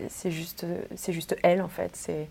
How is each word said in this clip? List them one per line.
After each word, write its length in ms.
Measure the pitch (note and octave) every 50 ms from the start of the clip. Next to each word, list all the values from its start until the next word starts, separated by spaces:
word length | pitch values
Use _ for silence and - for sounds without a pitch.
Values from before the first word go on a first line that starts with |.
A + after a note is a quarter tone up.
| - -
c'est 220 | - - - F#3
juste, 340 | D#3+ D#3+ E3+ F3 - - F3+ E3+ F3 - - - -
c'est 160 | - - -
juste 240 | F3 E3 E3 - - -
elle, 200 | - F3 F3 F#3+
en 60 | F3+ F#3
fait. 240 | - - F#3 F3 -
C'est, 340 | - - - E3 D3+ D3+ D3+